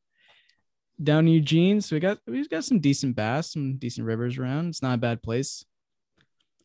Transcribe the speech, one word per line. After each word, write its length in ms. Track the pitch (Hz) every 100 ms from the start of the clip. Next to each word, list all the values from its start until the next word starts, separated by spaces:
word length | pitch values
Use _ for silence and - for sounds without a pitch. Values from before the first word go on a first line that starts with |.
| _ _ _ _ _ _ _ _ _ -
down 240 | 147 151 165
in 60 |
Eugene, 480 | 160 143 160 180 208
so 160 | 202 151
we 20 |
got, 200 | 180 208 -
we 220 | 247 294
got 160 | 320
some 160 | 285 233
decent 380 | 143 139 139 123
bass, 340 | 107 135 165
some 240 | 160 135 135
decent 320 | 123 117 113
rivers 300 | 113 120 131
around. 320 | 127 139 170
It's 140 | 160
not 100 | 131
a 40 | 123
bad 240 | 120 117
place 440 | - 117 139 - - _ _ _ _ _ _ _ _ _